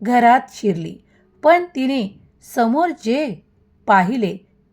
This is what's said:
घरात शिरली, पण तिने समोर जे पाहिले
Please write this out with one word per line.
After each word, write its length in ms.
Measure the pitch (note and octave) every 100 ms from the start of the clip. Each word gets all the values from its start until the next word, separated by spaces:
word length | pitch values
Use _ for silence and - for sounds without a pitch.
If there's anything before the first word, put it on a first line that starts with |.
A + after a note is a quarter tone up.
घरात 380 | G#3+ B3 A#3 B3+ C4
शिरली, 500 | - G#3+ E3 E3 F#3 _ _ _ _
पण 220 | D4+ F4
तिने 560 | F4 C4 C4 C4+ G3+ - _ _ -
समोर 340 | - A3+ C4+ F4 -
जे 420 | A3 C4 D4 D#3+ _ _ _ _ -
पाहिले 500 | G3 F#3 B3+ F#3+ F#3+ _ _ _